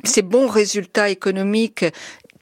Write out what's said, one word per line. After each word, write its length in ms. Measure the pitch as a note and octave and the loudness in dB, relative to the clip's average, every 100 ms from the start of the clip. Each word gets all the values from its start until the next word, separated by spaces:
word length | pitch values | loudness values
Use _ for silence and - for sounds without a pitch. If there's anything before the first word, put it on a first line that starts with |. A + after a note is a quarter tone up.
ces 200 | - - | -2 0
bons 260 | F#3 A#3+ C4 | 2 2 2
résultats 600 | G#3 G3+ G#3 F3+ G#3+ G#3 | 2 0 -2 -4 -2 0
économiques 760 | F#3+ G3 F#3+ G3 A3 A3 - - - - - - _ | 0 -2 -2 0 0 -2 -2 -4 -4 -16 -20 -20 _